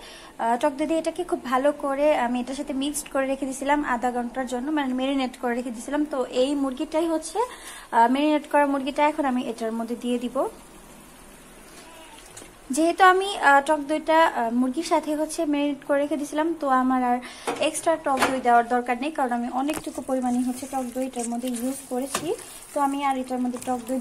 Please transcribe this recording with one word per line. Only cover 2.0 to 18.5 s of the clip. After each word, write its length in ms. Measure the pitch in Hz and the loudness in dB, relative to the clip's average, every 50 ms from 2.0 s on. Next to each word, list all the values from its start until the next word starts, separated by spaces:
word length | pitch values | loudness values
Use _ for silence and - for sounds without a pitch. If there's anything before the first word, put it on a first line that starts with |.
| 285 302 302 - | 4 4 4 4
আমি 220 | 247 240 247 247 | 2 0 0 -2
এটার 160 | 240 247 269 | -2 -4 -6
সাথে 180 | 269 294 - 285 | -6 -6 -6 -4
mixed 360 | 269 269 294 294 - - - | -2 -2 -2 -4 -6 -8 -4
করে 180 | - 277 269 262 | -2 -2 0 0
রেখে 180 | 277 269 285 | -2 -2 -2
দিয়েছিলাম 400 | 262 262 - 277 277 285 294 294 | -4 -6 -4 0 2 2 2 2
আধা 260 | - - 233 240 247 | 0 -2 0 0 -2
ঘন্টার 360 | 233 247 240 240 - 262 262 240 | -2 -2 -4 -4 -4 -6 -6 -4
জন্য, 240 | 254 240 247 294 | -4 -4 -4 -2
মানে 220 | 320 302 277 262 254 | -2 0 0 0 -2
marinate 440 | 254 262 269 285 269 262 247 - - | 0 0 0 0 0 -2 -2 -4 -4
করে 140 | - 247 240 | -4 -2 -2
রেখে 160 | 247 247 262 | -2 -4 -6
দিয়েছিলাম। 340 | 233 226 - - 277 294 302 | -8 -10 -8 -4 -2 -2 -2
তো 200 | 294 - 269 247 | -2 -2 -4 -4
এই 300 | - - 247 254 277 294 | -2 0 2 2 2 2
মুরগিটাই 520 | 285 269 269 254 262 311 302 - 311 339 339 | 0 -2 -2 -2 -4 -6 -2 0 0 0 0
হচ্ছে, 320 | 330 311 311 - - 381 | 0 -2 -4 -4 -2 -2
আহ, 720 | 480 494 - - - - - - - - - 233 226 240 | -2 -2 -4 -10 -16 -16 -18 -18 -12 0 4 4 6 6
marinate 400 | 254 285 294 302 302 294 294 - | 6 4 4 4 2 2 0 2
করা 140 | - 294 294 | 4 4 4
মুরগিটা 420 | 277 277 277 262 285 285 - 294 294 | 4 2 0 -2 -2 0 2 2 2
এখন 180 | 302 311 294 | 2 2 0
আমি 160 | 277 247 247 | 0 0 0
এটার 300 | 254 - 226 - 233 220 | -2 -4 -6 -4 -4 -4
মধ্যে 240 | 220 226 226 226 240 | -4 -4 -4 -4 -6
দিয়ে 240 | 226 - 240 247 240 | -6 -2 -2 -2 -2
দিব। 300 | 247 240 - 269 320 440 - - - - - - - - - - - - - - - - - - - - - - - - - - - - - - - - - - - - - - - - - - - - | -2 -4 -2 -2 -2 -2 -4 -8 -16 -20 -20 -20 -20 -20 -20 -20 -20 -20 -20 -20 -20 -20 -20 -20 -20 -20 -20 -20 -20 -20 -20 -20 -20 -20 -20 -20 -20 -20 -20 -20 -20 -20 -20 -20 -20 -20 -20 -20 -10 -4
যেহেতু 320 | 262 277 320 339 339 339 392 | 0 2 2 2 6 8 8
আমি, 340 | 370 370 381 392 392 - - | 8 8 8 4 0 -2 2
আহ, 240 | - 277 277 277 277 | 6 8 8 8 6
টক 140 | 294 311 302 | 6 2 2
দইটা, 460 | 285 269 311 311 311 320 320 320 330 | 2 0 -2 0 2 4 6 6 6
আহ, 280 | 320 - - 240 226 233 | 6 4 2 0 0 2
মুরগির 300 | 240 254 262 254 320 339 | 2 2 0 0 -2 0
সাথে 320 | - 349 311 - 294 302 | 2 2 2 2 0 -2
হচ্ছে 300 | 294 311 302 - - 330 | -2 -2 -2 -2 -2 0
marinate 400 | 302 294 285 285 294 285 277 - | 0 2 2 0 0 -2 -4 -2
করে 140 | - 294 277 | 0 2 2
রেখে 160 | 285 285 320 | 2 0 0
দিয়েছিলাম, 400 | 277 285 285 - 302 311 339 330 320 | -2 -4 -4 -2 0 0 0 0 -2
তো 100 | 294 277 | 0 2
আমার 340 | 262 262 254 254 262 254 254 | 4 4 4 4 2 2 2
আর 160 | 247 247 247 247 - - - - - 285 - | 2 0 0 -2 -6 -14 -8 -6 -6 -2 -2
extra 360 | 311 302 311 - - 349 320 | -2 -2 -2 0 0 0 0
টক 240 | 320 320 302 277 262 247 262 | 2 0 0 2 2 2 2
দই 80 | 262 262 | 0 0
দেওয়ার 280 | - 240 | 2 4